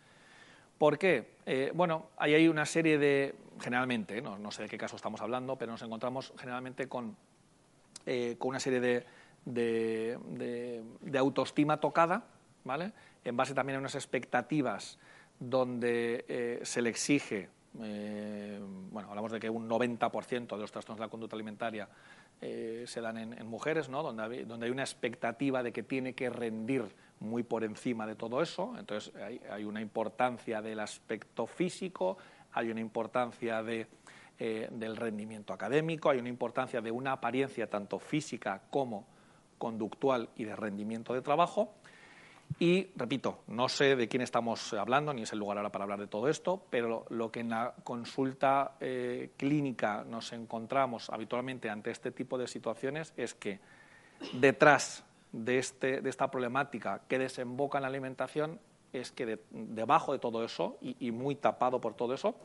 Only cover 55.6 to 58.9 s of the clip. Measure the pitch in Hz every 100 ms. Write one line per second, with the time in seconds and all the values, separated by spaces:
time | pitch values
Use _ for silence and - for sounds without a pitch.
55.6 | 127 - 135 135 135 123 135 131 123 127
56.6 | 143 113 101 101 - 131 131 135 123 123
57.6 | 139 143 135 139 131 131 127 151 151 226
58.6 | - _ _